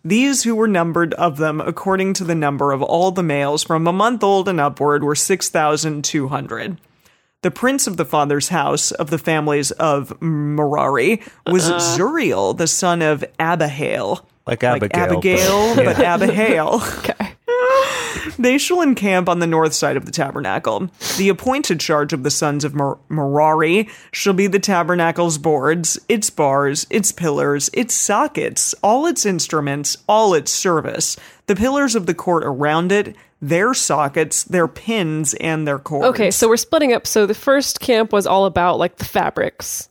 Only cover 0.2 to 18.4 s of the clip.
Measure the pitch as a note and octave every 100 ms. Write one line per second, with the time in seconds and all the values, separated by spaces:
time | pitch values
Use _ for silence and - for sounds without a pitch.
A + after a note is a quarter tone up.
0.2 | C#4 C4 A3+ A3 A3 F#3 E3+ E3+ E3 -
1.2 | E3+ C#3+ D#3 D3+ - D#3+ G3 F#3+ F#3+ F#3+
2.2 | F3 E3 D3 C#3+ C#3 C3+ C3+ E3 F#3 F#3
3.2 | E3+ C#3+ C#3+ D3+ - D#3+ E3 F#3 A3 A#3+
4.2 | G3 G3 F#3+ F3 C#3+ C#3 D3 D3 D3 D3
5.2 | - F#3 - E3+ D3+ D3+ D#3 D3 C#3+ D#3+
6.2 | C3+ C#3 C3+ A2+ G3+ E3+ _ _ _ _
7.2 | _ _ F3+ - B3 C4+ - E3+ D#3 D#3
8.2 | C#3+ C#3+ - F3 C#3+ D3 - - D#3+ D#3
9.2 | - D#3 D3+ D3 C#3 - D#3+ C#3+ C3+ -
10.2 | E3 D3+ D3 D3 D3 D3+ C3+ C3+ C#3 A3+
11.2 | - - - F3+ E3 F3 E3+ E3+ G#3 D#4+
12.2 | G#3 F#2+ G2 F3+ E3 - F#3 E3+ D#3 D3
13.2 | - - D#3+ E3+ D3+ C#3 C#3+ A2 G2+ -
14.2 | _ _ - A#2+ B2 A#2+ G#2+ F3 F3+ F3
15.2 | F#3+ F3+ F#3+ G3+ A3 A#3 A3 E3+ G#3 F3
16.2 | A3+ G3+ A3 D#3+ D#3 A3+ - - - -
17.2 | G3 - - B4 B4 C5+ C5+ C5 A#4 -
18.2 | D#4+ -